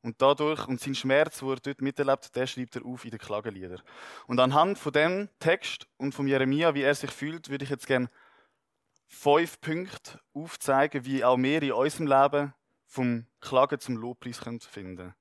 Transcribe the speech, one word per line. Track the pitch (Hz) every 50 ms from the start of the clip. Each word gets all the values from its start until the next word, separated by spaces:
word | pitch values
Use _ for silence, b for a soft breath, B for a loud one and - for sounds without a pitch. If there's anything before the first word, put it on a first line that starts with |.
| _
Und | 117 110 _
dadurch, | 135 135 143 - 151 151 151 135 -
und | - 131 123
sein | - 135 135
Schmerz, | - - 131 135 143 156 156 - - 135
wo | 135
er | 135 123
dort | _ 143 139 _
miterlebt, | 131 139 135 - 143 135 135 135 - - _
der | 123 127
schreibt | 127 - - 127 117 -
er | 123 117
auf | 123 127 123 -
in | 120
den | 110 110
Klagelieder. | - - 104 104 104 117 101 95 92 87 90 90 - B B B B B B B B
Und | B 123 123
anhand | 127 131 135 151 165 190 202 -
von | - 151
dem | 131 147 151 165 180 190 208 202 _
Text | _ - 160 180 - - - - - - _ _
und | _ 127 139 135
von | - 139
Jeremia, | 135 139 135 131 131 135 147 165 170 147
wie | 139
er | 131 139 147
sich | - - 135
fühlt, | - - 139 151 160 170 - -
würde | 139 139 139
ich | 131
jetzt | 139 123 -
gerne | - 135 127 123 120 b b b b b b b b b b b b _ _ _ _ _ _ _
fünf | _ - - - 147 143 160 170 165 - -
Punkte | - 160 156 170 185 190 - - _ - - - _ _ _
aufzeigen, | 143 160 170 - - - - 135 135 143 151 - 143 120
wie | 131 135 135 117
auch | 123 127
wir | 127 127 135 147 160
in | 143 139 120
unserem | 110 131 151 147 - 165
Leben | 143 139 135 139 143 143 143 147 139 - _ _ _ _ _ _
vom | _ - - 131 123 120 117 117 _ _ _
Klagen | - - 135 131 135 135 151 139
zum | - - 127
Lobpreis | 110 113 123 123 _ - 127 120 -
können | - 117 117 117
finden. | - - - 101 98 92 92 87 90 92 95 _